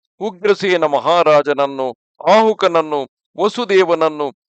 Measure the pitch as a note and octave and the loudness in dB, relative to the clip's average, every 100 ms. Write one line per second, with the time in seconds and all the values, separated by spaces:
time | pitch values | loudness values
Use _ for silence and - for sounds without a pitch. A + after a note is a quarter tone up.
0 | _ - G#3 F3 G3+ G3 F#3+ F3 D#3 C#3 | _ -12 -10 -4 -2 0 0 0 0 0
1 | C3+ F3 D3+ D3 C#3+ C#3 C#3 C#3 C3 - | 0 2 4 2 2 -2 -4 -4 -8 -10
2 | _ - E3 G#3+ A3 - F#3+ E3 D#3 D3 | _ -6 2 4 2 2 0 0 -2 -4
3 | B2+ _ _ - G#3 A#3+ G3+ F#3+ F3 E3 | -6 _ _ -4 -4 -4 0 2 2 2
4 | D#3+ D3+ C#3 - | -2 -2 -8 -10